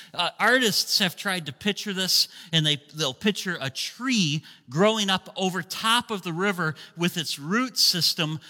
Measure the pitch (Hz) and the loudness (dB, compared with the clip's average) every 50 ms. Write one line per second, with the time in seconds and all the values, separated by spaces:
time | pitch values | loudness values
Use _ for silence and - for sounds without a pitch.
0 | - - - 156 175 160 - - 190 220 247 262 254 214 175 - - - - - | -20 -12 -6 -4 -2 -2 -2 0 2 4 4 4 4 2 2 0 0 0 0 2
1 | 208 175 - - - 202 185 180 160 143 131 - - 208 196 - - 208 190 185 | 2 0 -2 -2 -4 -4 -4 -4 -4 -8 -8 -4 -2 -2 -2 -2 -4 -6 -4 -2
2 | 185 175 - - - - - - - 185 165 160 151 151 147 139 - - - 156 | 0 2 2 2 2 0 -4 -16 -6 0 2 2 4 4 2 0 -4 -8 -6 -2
3 | 156 135 123 - - 214 202 - - 190 175 147 135 135 - - - - - - | -2 -2 -2 0 0 0 0 0 -2 -6 -6 -4 -6 -6 -6 -6 -8 -8 -8 -6
4 | 240 269 254 214 180 147 143 156 - - - - _ - 127 156 196 214 220 220 | -2 0 2 2 2 2 0 -2 -4 -8 -20 -20 _ -6 0 2 4 4 4 2
5 | 208 196 190 185 - 202 - - 190 185 175 185 165 - - - - 226 226 247 | 0 0 0 -2 -2 -6 -6 -2 -2 -2 -2 -2 -6 -8 -6 -2 0 2 2 2
6 | 233 - 226 190 170 180 160 165 190 208 196 175 170 156 147 - - - - 165 | 2 0 -6 -6 -4 -4 -4 -2 0 0 0 0 0 -2 -2 -4 -10 -14 -4 0
7 | 170 175 170 175 151 - - 147 139 156 196 233 254 254 - - - - - 175 | 0 0 0 0 -6 -6 -6 -6 -4 -2 0 0 0 0 0 2 2 2 4 2
8 | 151 - - - 165 151 156 151 - | 2 0 0 0 -2 -2 -2 -6 -10